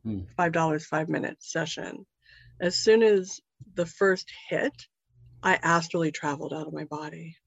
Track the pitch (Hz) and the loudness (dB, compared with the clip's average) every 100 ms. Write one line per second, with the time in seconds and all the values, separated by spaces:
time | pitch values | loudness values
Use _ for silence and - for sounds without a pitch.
0 | 110 98 90 - 170 165 160 151 - 160 | -8 -8 -6 -2 0 2 2 0 -2 -4
1 | 160 151 - - - 165 160 - - - | -2 -4 -4 -8 -8 -6 -6 -8 -10 -12
2 | - _ _ - - - 180 - 220 226 | -18 _ _ -20 -20 -4 -2 2 6 6
3 | 220 202 185 - _ _ - 175 170 - | 8 6 2 -10 _ _ -10 -6 -6 2
4 | 196 185 - - - 180 277 - - _ | 2 2 -4 -18 -6 -2 -2 -4 -16 _
5 | _ _ - - 185 185 165 170 165 175 | _ _ -20 -4 0 2 4 2 2 -2
6 | 156 - 147 143 - 156 156 151 151 151 | -2 -2 -6 -6 -8 -8 -8 -10 -10 -10
7 | 151 160 165 - | -10 -14 -16 -16